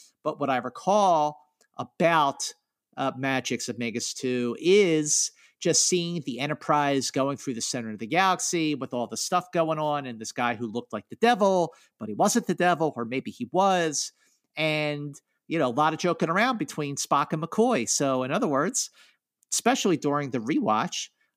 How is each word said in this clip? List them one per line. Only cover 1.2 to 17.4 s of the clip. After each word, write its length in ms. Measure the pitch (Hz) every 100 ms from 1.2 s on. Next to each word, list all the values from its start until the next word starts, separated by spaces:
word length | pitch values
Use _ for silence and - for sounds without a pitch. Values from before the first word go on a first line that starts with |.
| 151 147 _ _ _ -
about, 720 | 151 - 170 165 143 - - - _ _ _ -
uh, 140 | 135 127
magics 540 | 135 131 - 123 -
of 80 | 113
Megas 360 | 117 113 - -
two 420 | 131 123 120 117
is 720 | 165 202 185 156 151 - - - _ _
just 280 | 175 151 -
seeing 340 | 180 170 170 139
the 140 | 120
Enterprise 720 | 147 147 - 147 143 139 123
going 260 | 139 135 139
through 160 | -
the 80 | 120
center 300 | - 131 113
of 80 | 104
the 80 | 107
galaxy 680 | 160 190 175 - 170 156 139
with 180 | 131
all 140 | 123 113
the 80 | 113
stuff 360 | - 180 -
going 260 | 175 160 156
on 260 | 151 147 135
and 140 | 110
this 140 | 110
guy 220 | - 120 104
who 120 | 117
looked 240 | 113 117
like 160 | 107 -
the 60 | -
devil, 540 | 226 226 196 190 165 - _ -
but 100 | 110
he 60 | 104
wasn't 320 | 202 240 -
the 60 | 170
devil, 360 | 180 160 160 117
or 80 | 117
maybe 260 | 131 110
he 160 | - 120
was. 580 | 180 196 185 165 143 - - _ _ _ -
And, 580 | 156 151 151 147 147 143 _ _ -
you 120 | 160
know, 100 | 127
a 20 |
lot 220 | 123 156
of 60 | 160
joking 300 | 180 165 160
around 280 | 180 247 233
between 400 | 156 - 143 139
Spock 340 | - 143 147
and 100 | 156